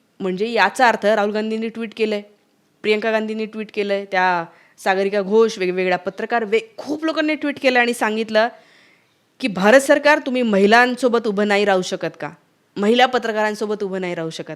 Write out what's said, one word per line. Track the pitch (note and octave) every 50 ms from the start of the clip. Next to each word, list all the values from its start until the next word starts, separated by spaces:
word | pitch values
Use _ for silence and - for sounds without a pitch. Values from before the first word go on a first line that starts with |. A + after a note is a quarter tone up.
| _ _ _ -
म्हणजे | G3 F#3 F#3 F#3 G#3
याचा | A#3 A#3 G#3+ F#3 G3+ - - C4
अर्थ | A#3+ G#3+ G#3+ -
राहुल | G3+ A3 G#3 G3+ G#3
गांधींनी | G#3 G#3+ G#3+ A3 A3 A3 A3+ A3+
ट्विट | A3 A3+ A#3 G#3+ A3
केलंय, | - A3 G#3+ G#3+ G3+ G3+ - _ _ _ _ _ _ _ _ _ _
प्रियंका | - G#3 G#3+ G#3+ A3 A3+
गांधींनी | A3 A3 A3 G#3+ A3 A3 A3
ट्विट | G#3 G#3+ A3 G#3+ G#3 -
केलंय, | G#3+ G3+ G3+ G3 G3 G3+
त्या | G3 G3 F#3 F#3 F#3 F3+ E3+ E3 E3+ - _ _ _ _ - -
सागरिका | G#3 F#3+ F#3+ G3 G3 G3 G#3
घोष, | G3 F#3 G#3 A3+ A3+ A3 G#3+
वेगवेगळ्या | G3+ F#3 F3+ F3+ F#3 F#3 F#3 F3+
पत्रकार, | F3 - G3 F#3+ - - - - - A3+
वे-, | G3+ G#3 A3 A3 - _
खूप | - - C4 D4+ D4+ D#4
लोकांनी | D#4+ D#4 D#4 D4+ D4+ D#4
ट्विट | D4 - C#4+ C#4 -
केलं | - C4 B3+ B3
आणि | A#3+ A#3+ A#3+
सांगितलं | - B3+ G#3+ G#3+ A3 A3+ G#3+ A3 G#3+ A3 B3 - - _ _ _ _ _ _ _ _ _ _ _ _ _ _ _ -
की | -
भारत | B3 F3+ F#3 F#3+ G#3 A#3 C#4
सरकार | C4+ D4+ D4 D4+ D4 D4 D4+ D4+ D4
तुम्ही | C#4 B3 B3+
महिलांसोबत | B3 A3+ G#3 F#3+ G3 G3+ A3 A#3+ B3 B3+ B3 A#3+ C4+ B3 A3 A#3 A3
उभं | A#3 G3+ G3 G#3
नाही | G#3 G3+ G3+ G#3
राहू | G3+ F#3+ F#3
शकत | F3+ - G3 F3 - D#3+ - -
का? | D3 D3 - _ _ _ _ _ _ _ -
महिला | F#3 G3+ G#3 A#3 B3 B3
पत्रकारांसोबत | B3 B3 A#3 G#3+ A3+ G#3+ G#3+ G#3 G#3+ G#3+ G#3+ A#3 G#3 G#3+ G3+ G3+
उभं | F#3+ F#3+ F#3+
नाही | F#3 F3+ F3
राहू | E3+ E3 D#3+
शकत | D#3+ - D#3 - D#3